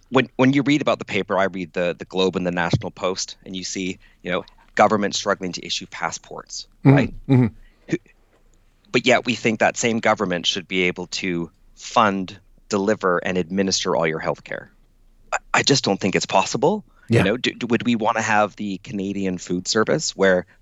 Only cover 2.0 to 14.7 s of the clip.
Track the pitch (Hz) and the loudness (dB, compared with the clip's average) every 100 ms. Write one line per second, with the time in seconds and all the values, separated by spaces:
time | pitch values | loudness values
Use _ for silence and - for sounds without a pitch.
2 | 95 92 95 90 90 87 85 - 92 - | -6 0 0 0 -2 0 0 0 -2 -6
3 | 92 95 - - - 95 90 98 92 90 | -4 -4 -8 -12 -14 -10 -8 -6 -6 -8
4 | - _ 90 90 - - _ - 104 107 | -14 _ -6 -6 -6 -16 _ 4 4 4
5 | 101 - 104 95 - 85 87 - 90 - | 0 -2 -2 -2 -4 -8 -8 -10 -10 -6
6 | 82 - - 76 - - - _ 143 139 | -6 -6 -12 -16 -14 -16 -16 _ 4 6
7 | 117 - - 127 117 - - _ - - | 2 -4 2 4 4 -2 -18 _ -8 -8
8 | - _ _ _ _ _ _ _ _ 127 | -8 _ _ _ _ _ _ _ _ 0
9 | 123 113 127 110 120 - 101 - 120 110 | 4 4 2 -2 0 2 0 2 0 0
10 | 110 107 95 87 - 101 85 92 90 87 | 2 2 0 -2 -2 -4 -4 0 0 -2
11 | 87 - 95 87 85 - _ - - 123 | -8 -6 -4 -4 -6 -12 _ -20 -2 4
12 | 110 98 92 104 _ _ - 104 98 104 | 4 2 -4 -10 _ _ -4 -2 0 0
13 | 95 87 98 92 82 98 98 - 92 71 | 0 0 0 -2 -2 -2 -2 -2 -2 0
14 | 82 80 85 71 - - - | 0 -2 -4 -6 -8 -12 -12